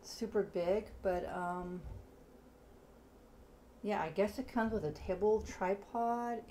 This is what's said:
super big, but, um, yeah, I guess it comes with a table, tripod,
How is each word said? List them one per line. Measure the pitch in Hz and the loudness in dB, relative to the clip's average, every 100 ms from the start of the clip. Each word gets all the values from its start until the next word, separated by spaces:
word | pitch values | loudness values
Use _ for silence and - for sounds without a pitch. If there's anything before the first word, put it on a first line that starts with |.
super | - - 220 220 | -14 -6 0 2
big, | 185 185 175 202 208 - | 2 2 2 2 0 -4
but, | 196 180 - 185 | 0 0 0 -2
um, | 175 180 180 180 - - - - - - - - - - - - - - - - - - - - | -2 -2 -4 -6 -8 -12 -14 -20 -20 -20 -20 -20 -20 -20 -20 -20 -20 -20 -20 -20 -20 -20 -20 -8
yeah, | 202 208 | -2 0
I | 160 | 0
guess | 160 208 - | 2 2 2
it | 262 | -2
comes | 240 220 | 2 2
with | 214 151 | 2 0
a | |
table, | 151 - 185 208 214 | -4 -4 2 4 4
tripod, | - - 185 202 - 233 233 240 240 233 - | 2 -2 0 0 -2 -2 0 0 -2 -4 -6